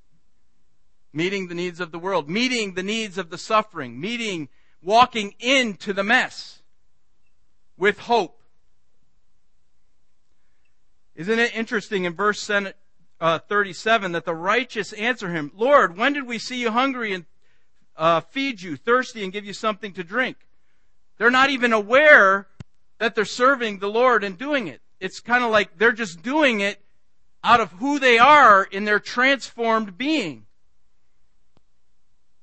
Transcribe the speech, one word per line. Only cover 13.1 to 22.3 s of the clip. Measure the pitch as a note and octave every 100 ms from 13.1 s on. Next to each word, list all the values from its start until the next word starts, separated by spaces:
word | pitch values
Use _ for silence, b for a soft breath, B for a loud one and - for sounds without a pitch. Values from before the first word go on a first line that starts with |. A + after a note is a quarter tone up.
| -
uh, | E3 D#3+
thirty-seven | - G#3 G3 D#3+ A3 A3+ G3
that | E3+
the | E3+
righteous | E3 F3+ A3+ B3+ A#3 F#3+
answer | G#3 A3 A#3+ G3
him, | E3+ D3
"Lord, | F#3 A#3+ C#4+ F#3+ E3+
when | B3
did | D4 B3
we | A3+
see | - B3
you | A#3
hungry | A3+ C4+ B3+ A3
and, | F#3+ E3 - - - - - - -
uh, | D#3+ E3
feed | - C4+ C#4 A3
you, | F3+ C#3
thirsty | - B3 A#3+ A3+
and | F#3+
give | F#3+ G3+
you |
something | F#3 A3+ G3+ G#3+
to | F#3
drink?" | E3+ A3 B3 - - - - - - - - -
They're | A3
not | B3+ C4+
even | C4+ A#3+
aware | A3 G#3 B3+ D4+ C#4+ G3